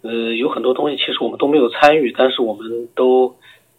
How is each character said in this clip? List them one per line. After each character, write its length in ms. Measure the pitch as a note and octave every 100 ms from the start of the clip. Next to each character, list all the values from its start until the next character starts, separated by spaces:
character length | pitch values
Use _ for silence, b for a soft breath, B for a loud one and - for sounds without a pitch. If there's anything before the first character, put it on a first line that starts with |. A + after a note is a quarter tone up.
呃， 320 | A2+ A#2 A#2
有 140 | A2+ C#3+
很 120 | -
多 100 | B2+
东 160 | B2+ D3
西 60 | C3+
其 80 |
实 140 | - -
我 80 | A#2
们 100 | -
都 80 | C#3+
没 100 | D3+
有 120 | A#2+
参 260 | - D3 D#3
与， 160 | B2 -
但 100 | C3
是 100 | B2+
我 120 | A2+
们 340 | G#2 A2 A#2 A#2+ -
都 400 | B2+ B2+ B2+ - b b _